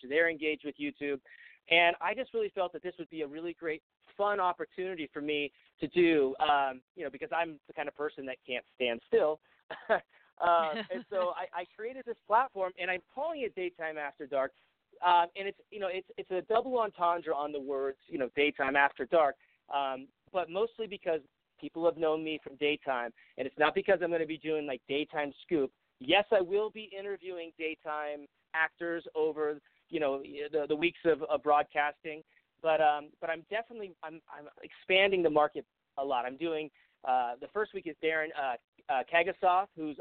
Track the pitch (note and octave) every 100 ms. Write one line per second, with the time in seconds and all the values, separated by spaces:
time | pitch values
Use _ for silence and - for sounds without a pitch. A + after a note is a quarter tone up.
0 | B2+ D3 E3 D#3+ D#3 D3+ D3 C3+ D3 C3+
1 | C#3+ C#3 - - - - - E3 E3+ -
2 | F3 D#3+ - A3+ G#3 - F3 E3 F3+ -
3 | E3 D#3+ D3 D3+ E3+ E3+ E3+ D#3 _ _
4 | _ - G3+ G3+ F3+ E3+ D#3 - F#3 F3+
5 | D3+ D#3 D3 D3 C#3+ - _ _ D3+ -
6 | E3+ D#3+ C3+ C3+ D3+ C#3+ C3+ B2+ _ -
7 | C#3+ C#3 D#3 E3 E3+ D3 _ - D3 -
8 | C#3+ - C3+ B2+ - B2 - _ B2 A#2
9 | _ A3+ D#3 D#3 _ _ _ - - G#3
10 | - _ _ _ F3 E3+ D#3+ D#3 G#3 F#3
11 | - G3 F3+ E3 F3+ E3+ F3+ - A3 C4
12 | A#3+ A3 _ G#3+ C4+ F#3+ F#3 F#3 F3+ F#3
13 | - - D#4 D#4 A#3 F#3+ F3+ F3 D#3+ D#3
14 | C#3+ - C#3 C#3 C3 - _ _ _ _
15 | F3 F3 E3+ G3 G3 G3+ _ G#3+ F#3+ F#3
16 | - - F#3+ F#3 - A3 C4 B3 G#3+ -
17 | F3 F3 D#3+ C#3+ D3 D3 C3+ C3+ C3+ C3+
18 | _ D#3+ B2 - D3 - C#3 C#3+ C#3 -
19 | B2+ E3+ C#3+ - _ _ _ C#3+ C#3 C3
20 | C3+ _ _ F#3 E3 F3 A3+ - A3 G3
21 | F3+ D#3+ C3+ _ _ _ D3 E3 E3+ D#3+
22 | D#3+ D#3 D#3 D3+ - C#3 D3 D3+ D3 B2+
23 | A#2+ - _ - C3 - D3+ E3+ G3 F#3
24 | E3 E3+ D#3 D#3 D#3 D#3 D3 B2+ - C#3+
25 | D3+ D#3+ D3 - - E3+ C3+ - _ _
26 | B2+ F#3 G#3 G#3 F3 G3 G#3+ A3 G#3+ G3
27 | G3+ G3 F3+ F3+ E3 D#3+ D#3+ D#3 D#3+ D3+
28 | D3 D3 C#3+ _ _ D#3+ D#3+ - E3+ E3+
29 | E3 D#3+ D#3 D3+ D3+ D3 _ _ _ D#3+
30 | D3 C#3 D3 C#3+ D3 D#3 C#3+ D3+ E3+ -
31 | E3+ D3 D3 D3 D3+ D3 D3 D3+ D3 -
32 | D#3+ D#3 - _ _ _ D#3+ D#3 D#3 D3
33 | D3+ _ E3 D#3+ D#3+ G#3 A3+ A#3 G3+ E3
34 | D#3+ D#3+ _ D3 D3 - - - - F#3
35 | G3 F#3+ E3+ D3+ D3 D3+ - _ _ -
36 | C#3 B2+ B2 C3+ E3+ D#3 D3+ _ _ _
37 | - B2+ A#2+ A#2+ C#3+ G#3 G#3+ G3 E3+ D3
38 | D#3+ D#3+ D#3 D3+ C3+ A#2+ _ _ - C3+
39 | B2+ E3+ F3 F3+ F#3 F3+ G3 - D#3 C#3